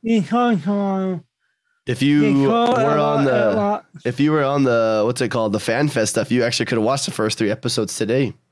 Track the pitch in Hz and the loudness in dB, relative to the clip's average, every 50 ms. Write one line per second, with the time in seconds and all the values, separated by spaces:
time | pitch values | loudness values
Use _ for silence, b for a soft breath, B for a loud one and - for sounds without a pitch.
0 | - 226 226 220 175 135 - 240 247 240 233 180 143 185 202 202 202 196 190 190 | 0 0 0 0 0 0 0 0 2 2 0 0 0 -2 -2 0 0 -2 -2 -2
1 | 190 190 185 170 - _ _ _ _ _ _ _ _ _ _ _ _ - 123 120 | -2 -4 -4 -6 -8 _ _ _ _ _ _ _ _ _ _ _ _ -6 -4 0
2 | 135 143 147 147 147 143 139 139 139 135 226 233 233 240 254 247 220 - - 151 | 2 2 4 4 4 4 4 4 4 2 2 2 2 2 2 0 0 0 2 0
3 | 147 147 147 143 139 135 123 120 117 107 101 - 202 202 208 - - _ _ 160 | 0 0 0 0 2 2 2 2 2 2 2 0 0 -2 -2 -4 -6 _ _ -8
4 | - 123 120 - 143 151 156 156 143 135 143 143 139 131 120 117 113 113 110 107 | -6 -6 -2 0 0 2 2 2 0 0 2 2 2 2 2 2 2 2 2 2
5 | 104 113 123 - 135 110 - 123 110 107 98 107 - - 113 123 147 151 - 120 | 0 0 0 -2 -4 -2 -2 -2 -2 0 -2 -2 -2 -2 0 0 0 0 0 0
6 | 110 104 - 113 110 - 113 123 120 117 120 - 117 - 127 117 107 113 135 139 | -2 0 0 -2 -2 0 0 0 0 0 0 -2 -2 -2 -2 0 0 0 -2 -2
7 | - - - - 110 107 - - 117 101 104 - - - - - 110 98 - - | -4 -8 -4 -4 -4 -4 -2 -2 -2 -2 -2 -2 -4 -6 -2 -2 -4 -4 -4 -6
8 | 113 101 117 131 143 110 - _ _ _ | -4 -2 0 0 0 -2 -6 _ _ _